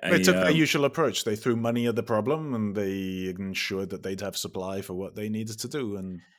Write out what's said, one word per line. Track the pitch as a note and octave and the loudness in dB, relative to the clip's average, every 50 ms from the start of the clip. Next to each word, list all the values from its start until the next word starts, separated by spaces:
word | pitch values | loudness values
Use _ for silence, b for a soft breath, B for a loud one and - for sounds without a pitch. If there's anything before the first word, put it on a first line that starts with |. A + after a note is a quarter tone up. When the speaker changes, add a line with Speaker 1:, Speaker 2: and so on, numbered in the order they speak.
Speaker 1:
They | - F2+ F3+ | 2 2 4
Speaker 2:
I, | F#3 | 6
Speaker 1:
took | F#3 F#3 F#3 | 6 6 6
their | F#3 F#3 | 6 6
Speaker 2:
um, | F3+ - | 6 6
Speaker 1:
usual | D#3+ D#3 - - D3+ C#3+ | 6 4 4 4 2 2
approach. | C#3 - E3 D#3 - - - - | 2 2 2 0 2 0 0 -2
They | A2+ G#2+ | -2 -2
threw | G#2 - B2+ A#2 | 0 2 2 2
money | A#2 A2+ A#2 A#2+ A#2+ A#2+ | 2 2 0 0 2 2
at | A#2+ A2+ | 2 2
the | A#2+ A2+ | 0 0
problem, | - A2+ G#2+ G#2+ B2+ D3+ D#3 D#3 D3 B2+ | 2 2 2 2 2 0 0 0 -4 -2
and | A2 G#2+ G#2 F#2+ | 0 0 0 0
they | G#2 G2+ G2 G2 G2 F#2+ F#2+ F#2 F#2 F#2 F#2 F2+ | 0 0 0 0 -2 -2 -4 -4 -4 -4 -4 -4
ensured | F#2 G2 F#2+ F#2 - - - G2 F#2+ G2 F2+ | -4 -6 -6 -4 -4 -4 -2 -2 -4 -4 -4
that | G2 F2+ - | -6 -8 -6
they'd | G2 G2 F#2+ | -6 -6 -4
have | G2+ F#2+ F2+ | -6 -6 -4
supply | - - F#2 - F#2+ F#2 F#2+ F#2+ G2 | -4 -6 -6 -6 -6 -4 -4 -4 -6
for | F#2+ - F#2 | -6 -6 -6
what | F2+ G2 F2+ - | -6 -6 -8 -6
they | G#2+ G#2+ G#2+ | -6 -4 -4
needed | G#2+ G#2+ A2 A2+ A2 A2 | -4 -4 -4 -6 -8 -8
to | - | -8
do, | A#2+ - D3 B2+ G#2 G2+ | -6 -6 -6 -4 -4 -6
and | G2 F#2+ F#2 F2+ F2 - _ _ | -6 -6 -8 -8 -10 -14 _ _